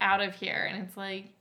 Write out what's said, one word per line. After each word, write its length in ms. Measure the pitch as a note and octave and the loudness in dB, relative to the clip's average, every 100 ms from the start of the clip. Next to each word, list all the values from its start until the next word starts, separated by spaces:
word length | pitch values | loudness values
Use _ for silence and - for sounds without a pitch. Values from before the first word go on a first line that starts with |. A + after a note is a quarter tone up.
out 220 | G3+ G3 | 4 4
of 120 | G3+ | 2
here." 320 | F#3+ - - - | -2 -2 0 -2
And 100 | F#3+ | -4
it's 140 | F#3 G3 | -8 -8
like 300 | G3 F#3+ G3+ _ | -8 -8 -10 _